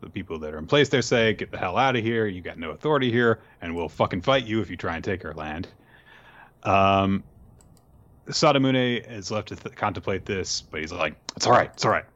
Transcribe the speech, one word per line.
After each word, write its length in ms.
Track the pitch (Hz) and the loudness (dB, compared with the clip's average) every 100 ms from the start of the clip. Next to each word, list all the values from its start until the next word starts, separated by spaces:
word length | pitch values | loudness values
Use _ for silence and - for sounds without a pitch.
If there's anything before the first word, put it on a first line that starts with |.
The 100 | 95 | -12
people 280 | 101 90 80 | -12 -10 -10
that 120 | 78 | -8
are 60 | 78 | -10
in 80 | 80 | 0
place 220 | 143 143 | 2 4
there 100 | 135 | 2
say, 300 | 117 123 110 | 2 2 2
"Get 160 | 107 - | 0 -6
the 80 | 92 | -6
hell 180 | 95 104 | -4 2
outta 220 | 135 123 | 2 2
here. 260 | 110 117 107 | 0 0 -2
You 140 | 92 | -4
got 160 | 85 80 | -10 -10
no 120 | 82 | -10
authority 400 | 76 151 151 131 | -6 0 2 2
here, 300 | 113 120 113 - - | 4 4 4 -2 -12
and 120 | 87 | -8
we'll 140 | 82 80 | -4 -6
fucking 320 | - 113 98 | -2 -2 0
fight 220 | 87 135 | 2 2
you 160 | 117 110 | 2 -2
if 80 | 92 | -2
you 60 | 90 | -6
try 200 | 98 82 | -6 -4
and 80 | |
take 200 | 110 92 | -4 -4
our 80 | - | -6
land." 340 | 78 78 78 90 - _ - _ - - - - _ | -10 -8 -8 -10 -14 _ -20 _ -20 -20 -20 -20 _
Um, 600 | 107 98 98 98 98 98 - - - - - - _ - _ - - | 0 4 6 4 4 0 -4 -20 -20 -20 -20 -20 _ -20 _ -20 -10
Sadamune 840 | 143 156 139 135 131 123 120 - | 2 4 4 4 2 0 -2 -6
is 200 | 113 95 | -12 -6
left 180 | 107 101 | -6 -6
to 80 | 101 | -10
th-, 180 | - | -12
contemplate 500 | - 107 98 101 98 | -4 -4 -2 -4 -6
this, 380 | - 98 87 - | -4 -6 -4 -6
but 180 | - 82 | -8 -10
he's 120 | 78 | -8
like, 220 | 85 78 - - - | -4 -4 -4 -16 -6
"It's 100 | - | 4
all 60 | |
right. 180 | 120 80 | 4 4
It's 120 | - | -2
all 60 | 120 | 0
right. 140 | 90 - | 0 -2